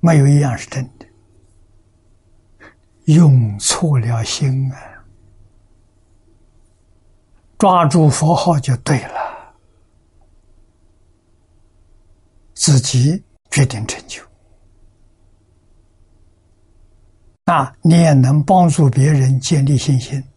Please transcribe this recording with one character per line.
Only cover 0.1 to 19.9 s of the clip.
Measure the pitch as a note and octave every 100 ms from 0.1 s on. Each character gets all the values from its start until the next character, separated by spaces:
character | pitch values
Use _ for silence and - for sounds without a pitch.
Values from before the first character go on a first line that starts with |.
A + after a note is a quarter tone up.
| D#3
有 | C#3
一 | C#3+
样 | C#3+ A2+
是 | -
真 | C3+ B2+ -
的。 | - _ _ _ _ _ _ _ _ _ _ _ _ _ _ _ - _ _ _
用 | - D#3 D#3+ C3 A2 G2+
错 | - - E3 C3+
了 | A2+ A#2
心 | A2+ - C#3+ C3 C3+
啊！ | B2+ - - - _ _ _ - _ _ _ _ _ _ _ _ _ _ _ _ _ _ _ _ _ _ _ _ _
抓 | G3+ F3+ D#3
住 | E3 D3+
佛 | - D#3
号 | E3+ F3 D3+
就 | C3 B2
对 | - C3+
了， | - - - - - _ _ _ _ _ _ _ _ _ _ _ _ _ _ _ _ _ _ _ _ _ _ _ _ _ _ _ _ _ _
自 | - - C3+
己 | A#2+ B2+ C3+ F#3 _ _ _
决 | -
定 | C#3 A2 G#2+
成 | - -
就。 | - - _ _ _ _ _ _ _ _ _ _ _ _ _ _ _ _ _ _ _ _ _ _ _ _ _ _ _ _ _ _ _
那 | - E3+ C3 _
你 | E3
也 | E3+ E3
能 | C#3 B2+ D3
帮 | - F#3 E3+
助 | D3 C#3+
别 | B2+ C#3
人 | D3 C3 C3+
建 | - D3+
立 | C3+ C#3
信 | -